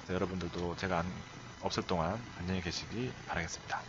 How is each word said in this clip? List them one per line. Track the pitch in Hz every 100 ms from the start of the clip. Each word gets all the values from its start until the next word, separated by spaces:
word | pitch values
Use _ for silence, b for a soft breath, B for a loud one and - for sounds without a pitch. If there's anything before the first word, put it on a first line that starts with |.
그래서 | - 92
여러분들도 | 95 92 87 82 87 85
제가 | 95 90
안-, | 87 - - - - -
없을 | 98 -
동안 | - 90 80 110 120 -
안녕히 | 90 92
계시기 | 87 80 - 107 127 - -
바라겠습니다. | - 80 - - -